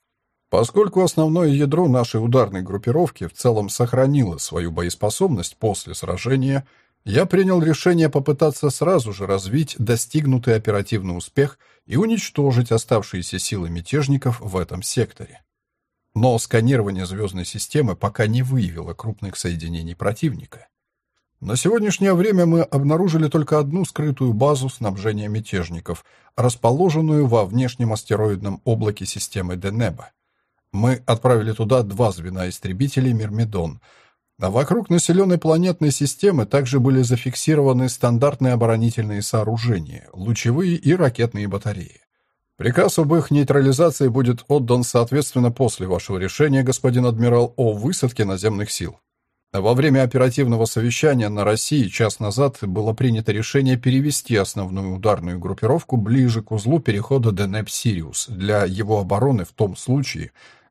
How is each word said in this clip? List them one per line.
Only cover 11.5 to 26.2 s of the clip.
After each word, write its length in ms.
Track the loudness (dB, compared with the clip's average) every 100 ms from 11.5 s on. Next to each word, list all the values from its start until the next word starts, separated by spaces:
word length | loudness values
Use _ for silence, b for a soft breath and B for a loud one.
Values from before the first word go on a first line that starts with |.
| -2 b b
и 120 | b -2
уничтожить 760 | 0 -2 -2 0 2 2 2
оставшиеся 640 | 0 0 -2 -2 -8 -6 -6
силы 300 | -6 -6 -6
мятежников 720 | -8 -4 -2 0 0 0 -4
в 160 | -4 -6
этом 260 | -6 -8
секторе. 600 | -6 -2 -4 -6 -20 -20 _ _ _ _ _ _ _
Но 240 | 0 2 2
сканирование 680 | 0 0 2 2 0 -4
звездной 400 | -6 -6 -6 -6
системы 500 | -8 -10 -4 -2 -2
пока 320 | -2 -4 -2 0
не 160 | 0
выявило 520 | 0 0 -2 -6 -12
крупных 420 | -10 -10 -10 -12 -8
соединений 580 | -6 -6 -6 -8 -10
противника. 720 | -6 -4 -2 -4 -4 -12 -20 _ _ _ _ _ _ _ _
На 160 | -6 -2
сегодняшнее 580 | 0 2 0 0 2
время 320 | 4 4 4 4
мы 160 | 4
обнаружили 640 | 2 0 2 2 2 2 2
только 300 | 0 2 0
одну 260 | 0 -2
скрытую 480 | -4 -2 -4 0 0
базу 380 | 2 2 2 -2
снабжения 580 | -6 -6 -4 -4 -4 -4
мятежников, 800 | -6 -4 -4 -4 -8 -10 -12 -14 b